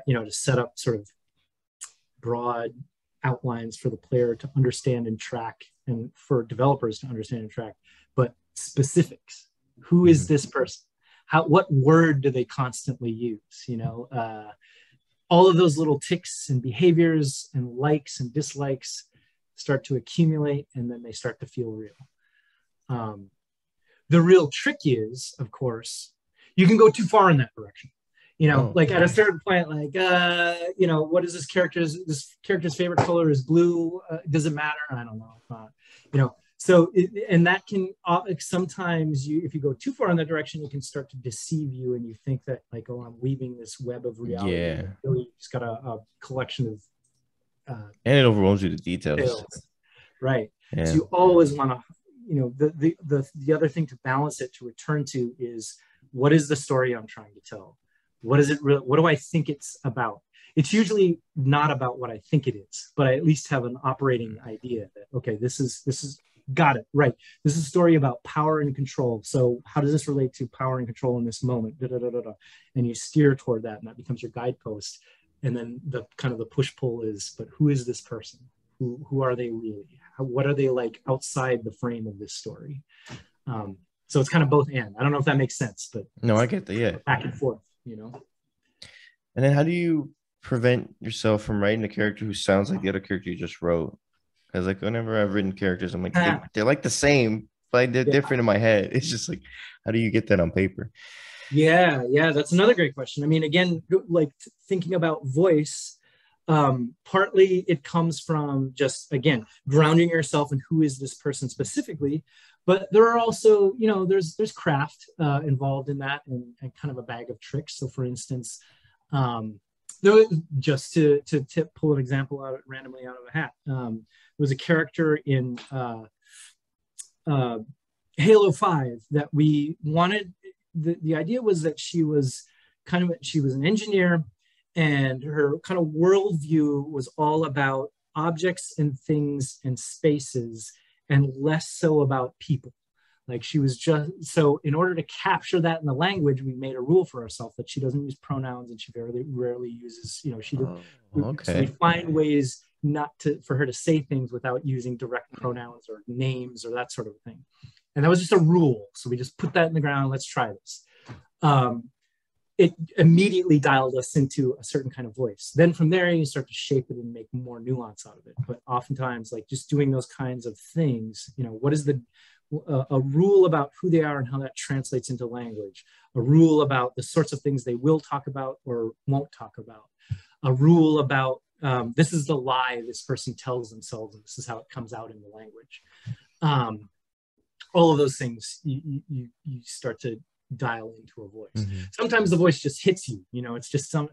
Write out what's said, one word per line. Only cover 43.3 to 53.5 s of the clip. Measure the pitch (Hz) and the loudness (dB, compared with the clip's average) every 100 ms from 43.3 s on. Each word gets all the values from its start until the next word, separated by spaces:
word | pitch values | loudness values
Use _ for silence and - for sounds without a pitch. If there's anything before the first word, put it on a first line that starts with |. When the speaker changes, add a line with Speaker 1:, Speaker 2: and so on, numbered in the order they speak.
| 135 127 123 | -4 -8 -12
Speaker 1:
this | 110 - | -16 -14
web | 123 123 123 | -12 -8 -10
of | 113 | -10
reality." | 117 95 95 85 | -8 -6 -2 -2
Speaker 2:
Yeah. | 85 80 92 95 | -2 -4 -8 -8
Speaker 1:
Really, | 135 127 | -4 -4
you | 120 _ | -4 _
just | - | -10
got | 127 | -8
a, | 117 | -6
a | 113 131 113 113 _ | -8 -10 -12 -14 _
collection | - 131 120 - 117 | -10 -8 -6 -6 -8
of, | 107 _ _ _ _ _ _ _ _ - | -8 _ _ _ _ _ _ _ _ -16
uh, | 113 104 _ | -14 -16 _
Speaker 2:
And | 117 139 | 2 6
it | |
overwhelms | 123 104 95 101 | 6 6 6 4
you | 92 | 2
with | 80 | -4
details. | 87 90 78 73 | -4 -4 -2 0
Speaker 1:
details. | 127 113 - - - _ _ _ _ _ | 0 -2 -8 -18 -20 _ _ _ _ _
Right. | 131 127 107 _ _ 156 | -2 -2 -2 _ _ -4
Speaker 2:
Yeah. | 160 | 0
Speaker 1:
So | |
you | 156 - | 0 0
always | 180 180 175 147 | 4 6 8 6
wanna, | 143 135 123 - _ _ 277 233 | 2 -2 -4 -10 _ _ _ -4
you | 147 | -2
know, | 123 135 | -2 0
the, | 151 165 | -2 0
the, | 160 170 | -2 -2
the, | 156 143 135 | -2 -4 -4
the | 151 139 | -4 -2